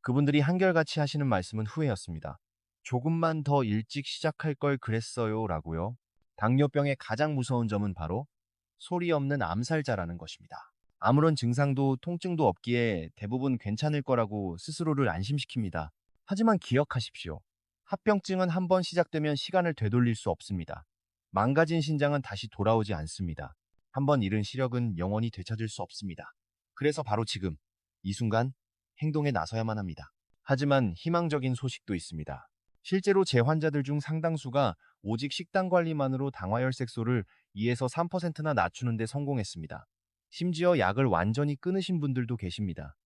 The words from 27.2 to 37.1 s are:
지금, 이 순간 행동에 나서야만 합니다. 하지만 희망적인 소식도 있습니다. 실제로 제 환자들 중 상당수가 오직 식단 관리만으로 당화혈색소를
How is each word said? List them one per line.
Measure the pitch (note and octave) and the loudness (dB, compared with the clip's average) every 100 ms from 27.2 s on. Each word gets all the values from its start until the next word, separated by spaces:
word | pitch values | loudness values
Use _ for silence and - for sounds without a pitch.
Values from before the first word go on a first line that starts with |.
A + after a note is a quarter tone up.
지금, | A2 - F#2 D#2 _ _ _ _ | -2 -2 -4 -6 _ _ _ _
이 | F#2+ | -8
순간 | G2 A#2 A2 B2+ C3 _ _ _ _ | -2 0 2 0 -4 _ _ _ _
행동에 | D3+ D3+ D3 | -2 0 0
나서야만 | A2+ D#2+ A2+ A2+ G#2+ | 0 -2 -4 -2 -4
합니다. | F#2+ D#2 C#2+ _ _ _ | -6 -8 -14 _ _ _
하지만 | - C3+ C#3+ C#3 A2+ E2+ | -2 0 4 4 2 -2
희망적인 | E3 E3+ E3+ D3 C3 | -2 0 0 0 -2
소식도 | B2 C3 - - | -2 -4 -6 -6
있습니다. | F#2+ - E2 D2 C2+ - _ _ _ | -6 -4 -10 -8 -10 -14 _ _ _
실제로 | - F#3+ F#3+ G3 | -2 -2 4 4
제 | F#3+ B2+ | 4 4
환자들 | A#2+ D#3 D#3 D3 | 4 2 2 0
중 | C3+ D3 | 0 -2
상당수가 | D3 D#3+ E3 D#3+ C3+ B2+ C3 D#2+ _ _ | -2 -2 0 -2 -2 2 2 0 _ _
오직 | G2+ A2 C#3 | -4 -4 -4
식단 | - F3 G3 F#3 | -6 -4 -2 2
관리만으로 | F3+ E3 D#3 C3+ C3 C#3 | 2 2 0 0 0 -2
당화혈색소를 | - F#2 A2+ B2+ C3 B2 - A2+ | -4 -2 0 0 -2 -6 -4 0